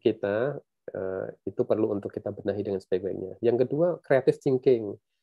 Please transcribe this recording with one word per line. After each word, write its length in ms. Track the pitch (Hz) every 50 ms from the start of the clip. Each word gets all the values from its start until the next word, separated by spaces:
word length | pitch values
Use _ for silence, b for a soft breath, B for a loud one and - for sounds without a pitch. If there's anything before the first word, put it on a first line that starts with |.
| _
kita, 560 | 113 107 - - 101 101 107 123 143 139 147 - _ _ _ _ -
eh, 360 | - 98 95 95 95 95 104 110 - _ _
itu 160 | - - - 123
perlu 320 | - 113 107 110 110 107
untuk 160 | 101 - 117
kita 240 | - 107 - 104 101
benahi 240 | - - - 98 104 101
dengan 200 | 107 98 95 -
sebaik-baiknya. 560 | _ 95 92 98 92 92 98 95 92 - -
Yang 280 | 113 117 117 120 127
kedua, 200 | 123 139 147 170 180 160 - _
creative 360 | - 139 131 - 156 147 - -
thinking. 400 | 147 131 127 - 139 127 113 110 101 101 - _ _ _ _